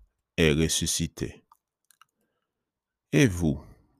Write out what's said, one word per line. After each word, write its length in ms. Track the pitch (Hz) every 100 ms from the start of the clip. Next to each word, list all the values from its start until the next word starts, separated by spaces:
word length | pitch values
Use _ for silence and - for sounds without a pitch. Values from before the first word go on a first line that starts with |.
| _ _ _ -
est 160 | 80
ressuscité. » « 920 | 73 80 - 82 - 82 - - - _ _ _ _ _ _ _ _ _ _ _ _ _ _ _ _ _
Et 160 | 151 131
vous ? » 340 | 87 82 69 - - _ _